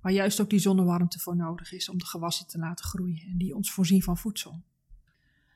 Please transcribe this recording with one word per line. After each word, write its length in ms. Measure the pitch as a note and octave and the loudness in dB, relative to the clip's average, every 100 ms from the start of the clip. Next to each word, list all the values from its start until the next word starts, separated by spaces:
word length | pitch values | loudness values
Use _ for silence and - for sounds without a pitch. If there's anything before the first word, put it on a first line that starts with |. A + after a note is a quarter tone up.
waar 120 | F#3 | 2
juist 280 | G3 G3 G3+ | 2 2 2
ook 100 | G#3 | 4
die 80 | G#3 | 4
zonnewarmte 600 | G3 F#3+ F3+ F3 F3 E3 | 6 4 4 4 2 0
voor 180 | - F3 | -4 -2
nodig 360 | E3 E3+ E3 | -2 -4 -10
is 160 | F#3 - | -10 -6
om 100 | F#3 | -6
de 80 | - | -6
gewassen 400 | E3+ E3 D#3+ F3+ | -6 -4 -4 -6
te 120 | E3 | -8
laten 260 | E3 E3+ | -6 -6
groeien 420 | - G3 F3+ E3 - | -8 -6 -4 -6 -4
en 120 | F3 | -4
die 160 | F#3 | -2
ons 180 | - G3+ | -4 -6
voorzien 300 | - F3+ F#3+ | 0 4 4
van 160 | F#3 F3 | 4 -2
voedsel. 440 | - - - D#3+ - _ _ - _ _ _ _ _ | -4 -8 -10 -14 -18 _ _ -20 _ _ _ _ _